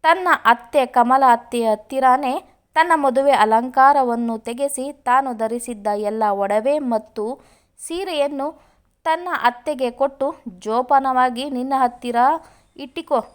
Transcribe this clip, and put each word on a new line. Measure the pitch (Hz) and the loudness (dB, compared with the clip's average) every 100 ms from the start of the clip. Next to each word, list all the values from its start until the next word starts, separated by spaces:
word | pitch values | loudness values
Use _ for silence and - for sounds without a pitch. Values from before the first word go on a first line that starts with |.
ತನ್ನ | 320 359 359 285 | 2 2 2 2
ಅತ್ತೆ | 214 233 - 294 247 | 2 2 2 0 2
ಕಮಲಾ | 247 240 262 262 | 2 2 4 4
ಅತ್ತೆಯ | 233 - 240 226 | 2 0 -4 -2
ಹತ್ತಿರಾನೇ | 214 - 269 262 262 277 285 - _ _ | -2 -4 0 2 2 0 -6 -10 _ _
ತನ್ನ | 320 349 | -2 2
ಮದುವೆ | 320 277 247 277 | 2 2 2 2
ಅಲಂಕಾರವನ್ನು | 240 214 226 254 262 269 285 254 233 233 226 | 4 4 2 0 4 4 4 0 -2 -4 -6
ತೆಗೆಸಿ | 226 240 277 - 269 | -8 -6 -6 -6 -10
ತಾನು | 285 - 254 269 | -8 0 0 0
ಧರಿಸಿದ್ದ | 226 226 240 240 214 208 | -6 -4 -6 -8 -8 -4
ಎಲ್ಲ | 208 208 220 214 | -4 -4 -2 -2
ಒಡವೆ | 196 202 214 233 302 | -2 0 0 0 -2
ಮತ್ತು | 262 226 226 - 214 262 _ _ _ _ | -2 -4 -6 -10 -8 -10 _ _ _ _
ಸೀರೆಯನ್ನು | - 339 392 311 285 277 285 320 _ _ _ _ | -12 -8 -6 -4 -4 -4 -8 -10 _ _ _ _
ತನ್ನ | 330 320 359 311 | -4 -4 -4 -2
ಅತ್ತೆಗೆ | 240 247 - 277 254 | -2 -2 -8 -4 -4
ಕೊಟ್ಟು, | 240 269 269 - 330 233 | -2 -4 -2 -6 -6 -16
"ಜೋಪಾನವಾಗಿ | 180 214 233 254 277 269 254 254 240 285 | -12 -4 -4 2 0 2 0 0 -2 -6
ನಿನ್ನ | 254 262 269 | -6 -4 0
ಹತ್ತಿರ | 247 247 247 233 254 320 - _ _ - | -2 -2 -4 0 2 0 -6 _ _ -18
ಇಟ್ಟಿಕೋ" | 269 - 330 269 - | -14 -14 -2 -2 -2